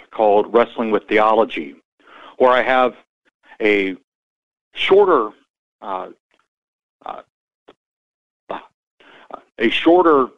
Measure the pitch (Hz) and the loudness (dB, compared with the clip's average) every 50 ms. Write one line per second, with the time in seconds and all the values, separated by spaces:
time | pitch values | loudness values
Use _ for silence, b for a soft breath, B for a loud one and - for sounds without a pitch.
0 | - _ - - 110 104 101 107 101 - 101 117 117 - - - 117 110 107 98 | -20 _ -6 -2 0 2 2 2 0 0 0 0 0 0 -4 -8 -4 -4 -4 -4
1 | - - 107 107 107 110 110 110 107 87 - 85 78 - - - _ _ _ B | -4 -2 0 0 2 2 2 0 0 -2 -4 -10 -10 -12 -16 -20 _ _ _ B
2 | B B B B B B B - 127 127 127 127 113 123 131 127 127 120 110 - | B B B B B B B 0 2 2 2 2 0 0 0 0 0 -2 -4 -8
3 | _ _ _ _ _ _ _ _ b b b b 113 107 104 101 98 95 92 - | _ _ _ _ _ _ _ _ b b b b -2 0 0 0 -2 -4 -6 -10
4 | _ _ _ _ _ _ _ _ _ _ _ _ _ _ _ - - - 196 202 | _ _ _ _ _ _ _ _ _ _ _ _ _ _ _ -8 0 2 4 4
5 | 202 185 170 131 107 107 - _ _ _ _ _ _ _ _ _ 113 107 95 92 | 4 4 2 0 0 -4 -10 _ _ _ _ _ _ _ _ _ -14 -12 -12 -12
6 | 92 92 - _ _ _ _ _ _ _ _ _ _ _ _ _ _ _ _ _ | -12 -14 -18 _ _ _ _ _ _ _ _ _ _ _ _ _ _ _ _ _
7 | _ - - - - _ _ _ _ _ _ _ _ _ _ _ _ _ _ _ | _ -16 -16 -16 -18 _ _ _ _ _ _ _ _ _ _ _ _ _ _ _
8 | _ _ _ _ _ _ _ _ _ - - - - _ _ _ _ _ _ b | _ _ _ _ _ _ _ _ _ -18 -18 -18 -18 _ _ _ _ _ _ b
9 | b b b b b b - - _ _ _ - 117 110 - - - 160 170 180 | b b b b b b -20 -20 _ _ _ -4 -4 -4 -4 0 2 2 4 4
10 | 180 165 151 139 127 - - | 4 4 2 2 0 -2 -6